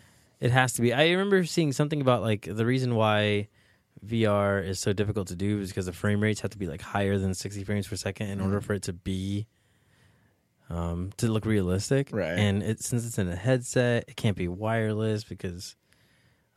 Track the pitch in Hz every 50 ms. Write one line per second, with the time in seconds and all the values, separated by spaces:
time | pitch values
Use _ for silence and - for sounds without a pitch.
0 | - - _ _ _ _ _ _ 135 123 120 131 127 123 - - 117 120 117 131
1 | 156 165 175 185 196 202 196 190 180 156 - 170 165 147 131 - 151 147 156 147
2 | 135 127 123 110 92 113 107 98 - 82 98 110 113 117 127 131 131 123 120 110
3 | 110 107 107 104 104 104 104 101 104 - _ _ _ _ _ _ _ _ _ -
4 | - 107 117 113 110 104 101 101 101 101 98 98 90 92 95 - - 107 98 92
5 | 104 104 98 104 95 - 92 87 98 101 104 104 98 92 95 104 92 92 87 -
6 | - 104 104 104 107 107 104 - - 98 - 101 101 85 73 - - - - 101
7 | 101 98 101 98 95 95 92 - - 101 101 101 98 101 104 104 95 - 101 95
8 | - 101 98 - 110 101 98 98 95 95 98 104 - - 104 98 - - 87 87
9 | - 95 95 92 95 98 101 101 110 - _ _ _ _ _ _ _ _ _ _
10 | _ _ _ _ _ _ _ _ _ _ _ _ _ _ 85 85 87 85 85 87
11 | 90 95 - - - 117 110 107 - 110 110 104 92 87 90 98 104 - 139 135
12 | 139 - - 107 87 78 87 95 104 101 98 104 101 107 110 - - - 127 120
13 | 117 117 113 - 98 87 85 87 95 123 131 127 123 - - 131 123 120 120 117
14 | - - - - - 117 95 - 90 87 87 98 110 110 113 113 110 107 107 107
15 | 110 110 107 104 107 - - 95 - 95 87 90 - - - _ _ _ _ _
16 | _ _ _ _ _ _ _ _ _ _ _